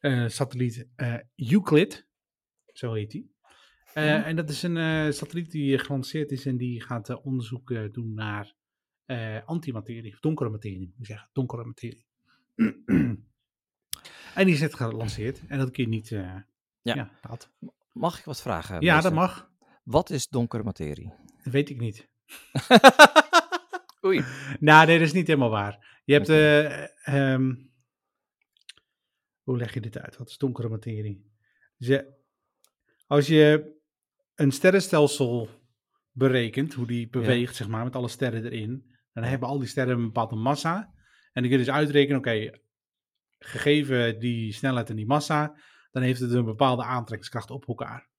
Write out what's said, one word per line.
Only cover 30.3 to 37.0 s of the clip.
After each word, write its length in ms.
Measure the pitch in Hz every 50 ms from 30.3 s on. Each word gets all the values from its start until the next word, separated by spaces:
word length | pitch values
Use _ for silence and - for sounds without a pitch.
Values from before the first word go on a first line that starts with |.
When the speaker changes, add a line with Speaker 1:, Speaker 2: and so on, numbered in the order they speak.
| - -
Speaker 1:
donkere 300 | - 135 120 120 117 117
materie? 640 | 113 107 - 117 113 107 104 107 101 95 _ _ _ _ _ _ _ _ _ _ _ _
Ze, 340 | 123 120 135 135 139 - _ _ _ _ _ _ _ _ _ _ _ _ _ _ _ _ _ _ _
als 200 | _ 143 147 143
je 480 | 143 160 151 151 151 151 151 151 - - _ _ _ _ _ _ _ _ _ _ _ _
een 180 | - 151 139 131
sterrenstelsel 960 | - - 185 185 196 185 - - 160 147 143 147 - 139 120 117 120 113 107 - _ _ _ _ _ _ _ _ _ _ _
berekent, 640 | _ 117 131 135 127 127 117 113 110 131 139 160 -
hoe 120 | 127 123
die 140 | 113 120 120